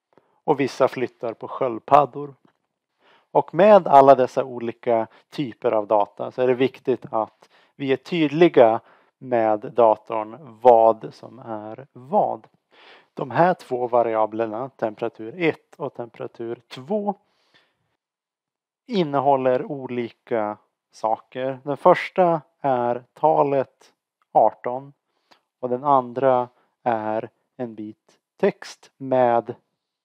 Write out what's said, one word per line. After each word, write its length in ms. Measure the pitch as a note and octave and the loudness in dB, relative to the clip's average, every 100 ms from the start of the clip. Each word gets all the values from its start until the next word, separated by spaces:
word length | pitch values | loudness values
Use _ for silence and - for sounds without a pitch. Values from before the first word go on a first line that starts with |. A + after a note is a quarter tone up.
| _ _ _ _ | _ _ _ _
och 160 | - C#3 | -4 -2
vissa 280 | C3 - C3 | -4 0 -2
flyttar 460 | C3+ A#2+ _ A#2+ | -2 -8 _ -12
på 140 | A2 A#2+ | -12 -14
sköldpaddor. 840 | - C3 A2+ - C#3+ C3+ C#3+ C#3+ C3+ _ _ _ _ _ _ _ _ _ | -6 -6 -6 2 2 2 -6 -16 -20 _ _ _ _ _ _ _ _ _
Och 240 | D3+ - | -2 -2
med 340 | D#3 G#3 G3+ D#3+ | 2 6 6 8
alla 260 | C#3 C3+ | 8 8
dessa 300 | B2+ B2 C3 | 6 2 -2
olika 600 | C3 A#2+ A#2 - B2 A2+ A2 _ _ | -6 -6 -10 -6 -2 0 -2 _ _
typer 420 | - C3 - A#2+ | -10 -10 -4 -2
av 140 | G#2+ G#2 | -2 0
data 440 | G#2+ G2+ - B2 | 0 0 -6 -10
så 120 | - | -2
är 40 | B2+ | -2
det 80 | |
viktigt 520 | B2 C3 - - A#2+ - | 0 -2 -2 -6 -6 -6
att 380 | A2+ G#2+ _ _ _ _ - | -6 -6 _ _ _ _ -10
vi 160 | C#3 | -4
är 40 | C3 | -4
tydliga 840 | - F3 D3+ D3+ E3+ D3 A2+ A#2 - _ _ _ | -4 -2 -2 2 4 6 4 4 -6 _ _ _
med 420 | C3 A#2+ A2 G#2+ | -4 -2 0 -2
datorn 960 | B2+ - A2+ G#2+ - A2+ G#2+ B2 C#3 A2 | -4 2 2 2 -4 -10 -10 -16 -20 2
vad 520 | B2 A#2 A2+ A2 - | 6 8 6 2 -6
som 240 | - A2+ A2+ | -18 -20 -20
är 480 | B2 G#2+ G#2+ A2 C#3 | -14 -12 -14 -18 -20
vad. 540 | B2 C3 G3+ B2+ A2+ - _ _ _ - - _ | -20 -6 -2 -2 -6 -16 _ _ _ -20 -20 _
De 160 | - C#3 | -12 -6
här 240 | B2 F3+ | 0 0
två 320 | F3 - B2 B2 | -2 -6 -8 -2
variablerna, 840 | A#2+ A#2 A2 G#2+ A2 A2+ G#2+ C3 | 0 0 -2 -2 -4 -6 -8 -12
temperatur 680 | - A2 G#2 A#2 - A2 F3 | -8 -8 -6 -10 -10 -16 -6
ett 320 | E3 - _ - | -4 -4 _ -14
och 180 | C#3 | -14
temperatur 680 | - A#2 - B2 - A#2 A#2+ _ | -12 -16 -16 -16 -14 -12 -14 _
två, 460 | C3 C3+ G#3+ G3+ F#3+ _ _ _ _ _ _ _ _ _ _ _ _ _ _ _ _ - | -18 -8 -6 -6 -8 _ _ _ _ _ _ _ _ _ _ _ _ _ _ _ _ -6
innehåller 800 | G#3 D3+ C#3 C3+ C3+ C3 B2+ | -4 -2 0 0 0 0 -2
olika 920 | - C#3+ B2+ B2 A2+ - - A#2 G#2+ G#2+ _ _ _ | -4 -12 -8 -8 -8 -12 -8 -6 -4 -8 _ _ _
saker. 680 | - A2 A2 _ B2+ C3 C3 | -8 -6 -6 _ -10 -10 -8
Den 120 | C#3+ C#3 | -10 2
första 640 | F#3 D#3+ - - F3 D#3+ - _ | 4 4 0 0 0 0 -6 _
är 440 | C#3 B2 A#2+ A#2+ - | -2 0 -2 -4 -10
talet 800 | - D#3 D#3 D3 C#3 B2+ _ _ _ _ _ _ | -2 0 2 0 -2 -4 _ _ _ _ _ _
arton 600 | C#3+ A2 - B2 B2+ C#3 _ _ _ _ _ _ _ | 2 2 0 -8 -10 -12 _ _ _ _ _ _ _
och 80 | B2+ | -8
den 160 | B2 | -4
andra 640 | D3 C#3 B2 A#2+ C3+ B2 A#2+ _ _ _ | 2 2 0 -2 0 0 -2 _ _ _
är 480 | B2 A2+ G#2+ A2 A2+ _ _ - | -4 -4 -4 -6 -8 _ _ -14
en 180 | A#2+ | -14
bit 440 | A2 G#2+ - _ _ _ _ | -12 -16 -18 _ _ _ _
text 540 | G3 - - - _ _ | -4 -4 -12 -20 _ _
med 580 | C3+ B2+ A#2+ A#2 A#2+ A#2+ _ _ _ _ | -2 0 2 0 -4 -12 _ _ _ _